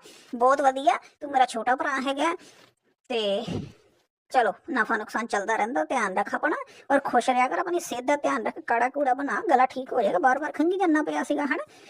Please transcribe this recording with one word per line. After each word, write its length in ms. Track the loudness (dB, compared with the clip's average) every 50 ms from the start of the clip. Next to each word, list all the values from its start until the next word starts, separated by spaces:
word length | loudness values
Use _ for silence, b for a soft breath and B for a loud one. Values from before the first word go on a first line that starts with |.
| B B B B B B -2
ਬਹੁਤ 260 | 2 4 4 4 4
ਵਧੀਆ, 380 | 4 2 2 2 2 2 2 0 B B B B
ਤੂੰ 100 | -8 -2
ਮੇਰਾ 160 | 2 2 2
ਛੋਟਾ 300 | 2 0 -4 0 0 0
ਭਰਾ 240 | 0 0 -2 -2 -2
ਹੈਗਾ। 340 | -2 -2 -2 0 0 -2 -2 B B B B B B B B B _ _ _ _ _ -6
ਤੇ 360 | -4 -2 -2 0 -2 -2 -4 -6 B B B B B B B B B B B _ _ _ _ 0
ਚਲੋ, 220 | 2 2 2 2 0 -4 -6 -4
ਨਫਾ 260 | -2 -2 0 0 -2
ਨੁਕਸਾਨ 300 | -4 -4 -6 -6 -6 -4
ਚੱਲਦਾ 300 | -2 -2 -2 0 0 0
ਰਹਿੰਦਾ, 280 | 0 0 -2 0 -2 -2
ਧਿਆਨ 340 | 0 0 -2 0 0 -2 -2
ਰੱਖ 160 | -4 -2 -4
ਆਪਣਾ 220 | -2 -2 -2 -2 -2 -6 B B B B B
ਔਰ 100 | 0 0
ਖੁਸ਼ 300 | 0 2 0 0 2 2
ਰਿਹਾ 180 | 2 2 2 2
ਕਰ। 100 | 0 -2
ਆਪਣੀ 220 | -2 -2 -2 -4
ਸਿਹਤ 240 | -4 -4 -8 -4 0
ਦਾ 120 | 0 0
ਧਿਆਨ 300 | 0 0 -2 -2 -2 -4
ਰੱਖ, 120 | -6 -8 -6
ਕਾੜਾ 300 | -4 -2 0 0 0 0
ਕੂੜਾ 260 | 0 0 0 0 0
ਬਣਾ, 280 | 0 -2 -4 -4 -2 0 4
ਗਲਾ 160 | 4 4 4
ਠੀਕ 260 | 4 0 -6 -8 -4
ਹੋ 100 | -2 0
ਜਾਏਗਾ। 160 | 0 2 2 4
ਬਾਰ-ਬਾਰ 340 | 4 4 2 2 -2 -6
ਖੰਘੀ 240 | -2 0 0 0 2
ਜਾਂਦਾ 260 | 2 2 2 2 2
ਪਿਆ 200 | 0 0 -2 -4
ਸੀਗਾ, 240 | -2 -2 -2 -2 0
ਹਨਾ? 180 | -2 -2 -4 -6 B B B B